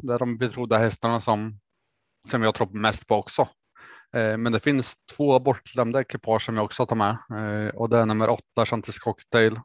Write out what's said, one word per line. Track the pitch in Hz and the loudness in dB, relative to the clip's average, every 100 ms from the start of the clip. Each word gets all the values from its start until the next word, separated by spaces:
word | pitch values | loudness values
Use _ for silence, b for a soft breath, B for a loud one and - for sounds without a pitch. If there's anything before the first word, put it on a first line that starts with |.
Det | 135 | -4
är | 120 | -4
de | 123 113 | -4 -2
betrodda | 123 113 117 110 | -4 -4 0 2
hästarna | 113 95 117 117 | 2 0 -2 -2
som, | 120 107 110 104 _ _ _ _ _ _ - | 0 -2 -4 -12 _ _ _ _ _ _ -4
som | 127 | 0
jag | 110 | 0
tror | - 101 | 0 -2
mest | 104 107 104 - | -2 -2 -2 0
på | |
också. | 107 - - 127 _ _ _ b b b | -2 0 -2 -2 _ _ _ b b b
Eh, | 117 110 110 | -2 -2 0
men | 117 | 0
det | 110 | 0
finns | 147 139 123 - - - | 2 0 -2 -10 -12 -2
två | 147 131 | 2 4
bortglömda | 131 - - 127 117 131 | 4 -2 -2 -4 -2 -2
ekipage | 127 - - 110 | -4 -6 -2 -2
som | - 110 | 0 -2
jag | |
också | 104 - 123 | -2 -2 -2
tar | 113 | 2
med. | 101 113 - | 0 0 -8
Eh, | 107 107 107 107 | -8 -4 -4 -4
och | 107 113 | -4 2
det | 117 | 4
är | 110 | 4
nummer | 110 110 | 2 2
åtta, | 117 - - 110 | 0 -2 -2 0
Chantis | 113 104 - | -2 -6 -8
Cocktail, | 117 - _ 117 110 113 | -6 -6 _ 4 4 2